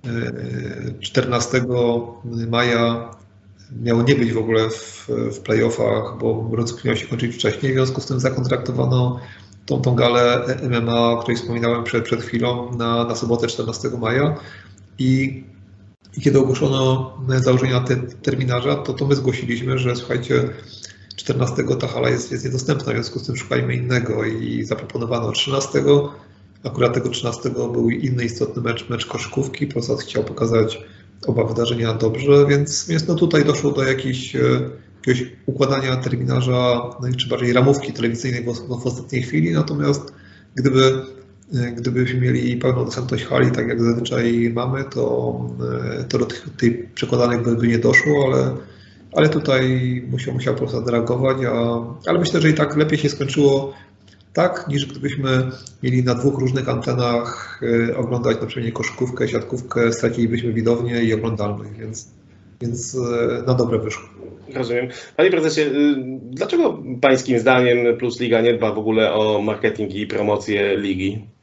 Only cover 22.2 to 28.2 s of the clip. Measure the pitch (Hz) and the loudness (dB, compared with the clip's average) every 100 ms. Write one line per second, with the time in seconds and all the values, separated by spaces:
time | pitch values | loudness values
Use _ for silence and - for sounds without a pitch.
22.2 | - - 64 64 - 131 123 117 113 - | -4 -8 -4 -4 -2 -4 -2 -4 -4 -8
23.2 | - - - 127 123 123 123 127 113 113 | -8 -8 -2 -2 0 -2 0 -2 0 -2
24.2 | 110 113 117 117 110 110 - 113 117 120 | -2 -4 -4 -4 -4 -6 -6 -6 -4 -2
25.2 | 117 - - 135 - 143 143 143 143 - | -2 -2 0 -2 0 2 6 4 4 -8
26.2 | - - - - 123 - 123 123 123 120 | -20 -20 -20 -12 -8 2 2 2 -2 -4
27.2 | 120 113 123 123 120 120 117 120 135 123 | -6 -4 -4 -4 -2 0 0 0 -2 -2